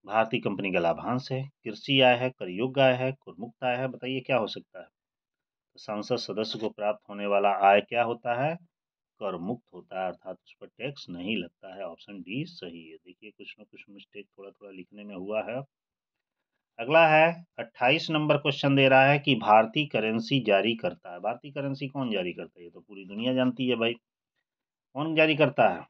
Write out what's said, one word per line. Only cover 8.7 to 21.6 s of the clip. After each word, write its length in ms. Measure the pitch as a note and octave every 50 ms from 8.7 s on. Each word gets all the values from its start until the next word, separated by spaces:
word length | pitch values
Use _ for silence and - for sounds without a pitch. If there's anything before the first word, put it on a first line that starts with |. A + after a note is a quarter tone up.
| _ _ _ _ _ _ _ _ _ _
कर 160 | G#2+ G2 F#2
मुक्त 280 | E2+ F2 F#2+ - - _ _ -
होता 280 | F2+ E2 _ G2 F#2+
है, 60 | F#2+ F2+
अर्थात 280 | F2 _ _ F#2 F2+ _ _
उस 80 | _ _ _
पर 60 | G2+
टैक्स 400 | - _ - A2+ C#3+ C#3 - - -
नहीं 260 | F2 E2+ F2 G#2 A2+
लगता 380 | G2 E2+ E2+ _ _ - F#2+ F#2
है। 80 | G2
ऑप्शन 380 | F#2+ E2+ E2 _ - - G2+ F#2+
डी 240 | E2+ F2+ G#2+ C3 D#3+
सही 440 | F3 F2 - - F2 E2+ E2+ D#2+ D#2+
है। 80 | D#2+
देखिए 340 | - _ F2+ F2+ _ G#2+ G#2+
कुछ 240 | _ _ G2+ - - _
ना 60 | G#2
कुछ 200 | _ _ G#2+ - _
मिस्टेक 360 | G2+ G2+ G2+ _ _ G#2 G2 _ _ -
थोड़ा 120 | G2 G2
थोड़ा 200 | F#2+ _ G#2 G2
लिखने 340 | F#2+ F#2 F2+ _ G2+ G#2 G#2
में 100 | G#2 G2+
हुआ 260 | F#2 F#2 G2+ G#2+ G#2+
है। 200 | G2+ A2 A#2 C3 C#3+ _ _ _ _ _ _ _ _ _ _ _ _ _ _ _ _ _ _ _ _ _ _ -
अगला 280 | A#2 B2 D#3 E3 E3 D#3
है 360 | D#3 D#3 D#3+ E3+ E3+ E3+ - _ _ -
अट्ठाईस 520 | A#2 - _ - B2 B2+ D3+ E3 E3 -
नंबर 260 | D#3+ D3+ D3+ D3+ D3
क्वेश्चन 400 | C#3+ D3 D3+ C#3 - - C#3+ C#3
दे 120 | C#3 C3+ C3
रहा 160 | C3 C3 C3+
है 140 | C3+ D3 C#3+
कि 160 | C#3 D3+ C3
भारतीय 520 | A2+ A2 - G#2+ A2 A2+ A2 - D3+ D3+
करेंसी 540 | D3 - A#2 G#2+ A2 A2+ A2+ A2+ - C#3 C3+ A2+
जारी 300 | G#2 G2 G2 F#2+ A2+ A#2
करता 360 | A2+ - - F2 _ _ F#2
है। 80 | F2 F2
भारतीय 320 | F#2 G#2 A#2+ - - C#3+
करेंसी 360 | C#3 D3